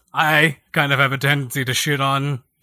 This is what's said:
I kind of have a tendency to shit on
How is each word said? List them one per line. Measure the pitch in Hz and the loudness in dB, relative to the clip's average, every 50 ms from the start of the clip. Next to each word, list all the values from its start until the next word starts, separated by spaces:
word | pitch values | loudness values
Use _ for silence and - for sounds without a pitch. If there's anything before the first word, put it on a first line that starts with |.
| _ _ - | _ _ -4
I | 139 160 151 156 151 156 160 139 - _ _ | -2 0 2 4 4 2 2 0 -4 _ _
kind | - 170 147 139 139 | -2 0 0 2 2
of | 131 | 2
have | 139 131 | 2 0
a | 135 | 0
tendency | 135 139 139 147 143 139 120 - 139 127 | 0 0 0 0 0 -2 -4 -4 -4 -4
to | 120 123 | -2 -2
shit | - - 151 143 139 | -2 -2 -2 -2 0
on | 139 139 139 139 139 143 143 123 _ _ _ - | 0 0 -2 -2 -2 -4 -4 -6 _ _ _ -12